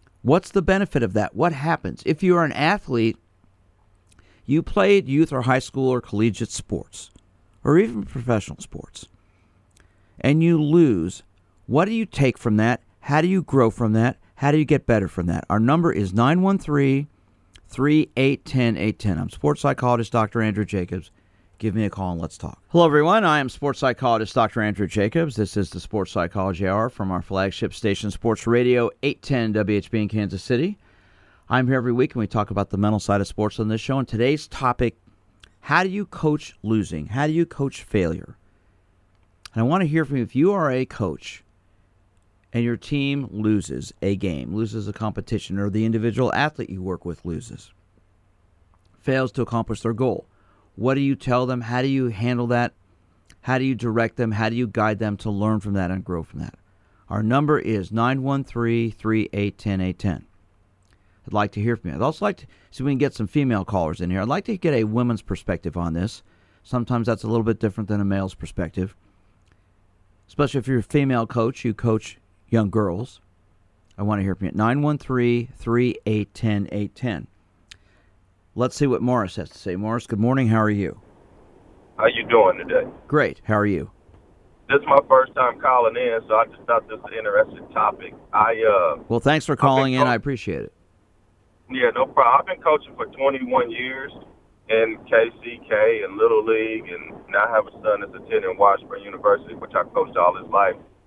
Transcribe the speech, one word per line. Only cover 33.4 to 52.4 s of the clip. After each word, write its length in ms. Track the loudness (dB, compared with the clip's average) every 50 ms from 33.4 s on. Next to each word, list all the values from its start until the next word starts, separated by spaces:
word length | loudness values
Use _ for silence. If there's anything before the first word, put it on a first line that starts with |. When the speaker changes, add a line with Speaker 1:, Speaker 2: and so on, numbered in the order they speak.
| -2 -2 -2 -2
Speaker 1:
on 80 | -2 -2
this 100 | -2 -4
show. 180 | -2 -4 -2
And 100 | -2 -2
today's 400 | -4 -2 0 2 2 2 0 -4
topic, 500 | -10 -8 -2 -2 -2 0 0 -2 -2 -2 _ _ _ _ _ _ _ _ _ -20 _ _ _
how 220 | -4 0 0 2 2
do 60 | 0
you 160 | -2 -6 -8
coach 480 | -8 -8 -2 0 0 0 0 -4 -10 -18 _ -2
losing? 420 | 0 0 0 0 -2 -6 -8 -8
How 220 | -6 -4 -2 -2
do 60 | 0 0
you 120 | 0 -2
coach 380 | -2 -4 -6 -6 -6 -6 -10 -10
failure? 520 | -2 0 0 0 0 -2 -6 -10 -16 -20 _ _ _ _ _ _ _ _ _ _ _ _ _ _ _ _ _ _ _ _ _ -18 -8 -4
And 80 | -2
I 40 | 0
want 160 | 2 2 2
to 60 | 0
hear 160 | 0 0 0 -2
from 140 | -2 -2
you. 60 | -4 -4
If 120 | -2 0
you 160 | 2 2 2
are 180 | 2 2 0 0
a 160 | 0 -2 -4
coach 580 | -4 -4 -4 -4 -4 -4 -8 -12 -18 -20 -20 _ _ _ _ _ _ _ _ _ _ _ _ _ _ _ _ _ _ _ _ _ _
and 120 | -2 -2 0
your 140 | 0 -2
team 500 | -4 -6 -4 -2 -2 0 0 -2 -4 -4 -6
loses 640 | -6 -2 2 2 2 2 0 -4 -8 -10 -10 -12 -10 -6
a 140 | -2 -2 -2
game, 380 | -2 -2 -4 -4 -4 -6 -6 -4
loses 340 | -4 -4 -4 -6 -8 -8
a 60 | -8 -8
competition, 640 | -6 -6 -6 -6 -6 -6 -6 -6 -6 -6 -6 -4 -4
or 100 | -2 -2
the 160 | 0 0 0
individual 480 | 0 0 0 0 -2 0 0 0 0 0
athlete 360 | 0 -2 -2 -4 -6 -10 -10
you 120 | -8 -8
work 240 | -6 -6 -8 -6 -8
with 180 | -10 -10 -8 -8
loses, 480 | -8 -8 -8 -8 -12 -16 -18 -18 -20 _ _ _ _ _ _ _ _ _ _ _ _ _ _ _ _ _ _ _ _ _ _ _ _ _ _
fails 320 | -2 -2 0 0 0 -2
to 100 | -2 -4
accomplish 400 | -4 -2 -2 -4 -2 -4 -6 -4
their 120 | -4 -4 -2
goal, 320 | 0 0 0 -2 -4 -8 _ _ _ _ _ _ _ _ _ -10
what 200 | -4 -2 0 0
do 60 | 2
you 140 | 0 0 -2
tell 300 | -2 -2 0 0 0 2
them? 160 | 0 -2 -4
How 200 | -4 -4 -2 -2
do 60 | 0
you 200 | 0 0 0 0
handle 400 | -2 -2 -2 -2 -2 0 0